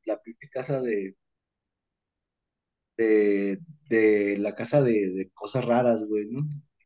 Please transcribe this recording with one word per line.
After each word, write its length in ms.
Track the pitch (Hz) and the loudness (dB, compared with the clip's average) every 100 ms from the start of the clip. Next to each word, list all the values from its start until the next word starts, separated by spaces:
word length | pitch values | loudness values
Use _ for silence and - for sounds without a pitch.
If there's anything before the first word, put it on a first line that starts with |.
| - | -8
la 140 | 104 | -8
pinche 280 | - - 147 | -8 -20 -12
casa 320 | 131 127 135 | -10 -4 -4
de, 340 | 123 104 95 95 _ _ _ _ _ _ _ _ _ _ _ _ _ _ _ _ _ - | -2 -2 -4 -12 _ _ _ _ _ _ _ _ _ _ _ _ _ _ _ _ _ -2
de, 600 | 113 107 104 101 98 98 - - - | 2 4 4 2 0 -4 -10 -16 -2
de 480 | 113 107 104 101 101 | 2 4 4 2 0
la 160 | 104 - | -4 -6
casa 260 | 120 120 | 0 2
de, 300 | 127 107 95 | 2 2 0
de 180 | 95 95 | -4 -10
cosas 320 | - - 131 117 | -12 -6 -4 0
raras, 380 | 120 123 110 107 | 2 2 0 -2
güey, 220 | 107 107 | -4 -4
¿no? 200 | 127 151 - - _ | -6 -6 -8 -14 _